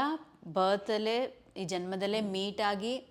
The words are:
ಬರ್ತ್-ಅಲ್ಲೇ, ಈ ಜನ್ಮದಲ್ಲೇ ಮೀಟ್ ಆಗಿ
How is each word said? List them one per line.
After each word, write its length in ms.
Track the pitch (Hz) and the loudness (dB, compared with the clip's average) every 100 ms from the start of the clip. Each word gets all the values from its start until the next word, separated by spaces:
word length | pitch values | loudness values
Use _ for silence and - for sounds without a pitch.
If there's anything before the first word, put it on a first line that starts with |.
| 277 311 - - - | 2 -2 -6 -18 -4
ಬರ್ತ್-ಅಲ್ಲೇ, 880 | 165 190 202 202 214 214 233 262 - - - | 2 4 4 2 0 2 0 0 -6 -14 -8
ಈ 80 | 180 | -4
ಜನ್ಮದಲ್ಲೇ 560 | 185 180 190 202 214 | -4 -2 -2 0 0
ಮೀಟ್ 400 | 214 190 196 202 | 0 -2 -2 0
ಆಗಿ 440 | 208 202 214 254 254 | 0 0 -2 -4 -6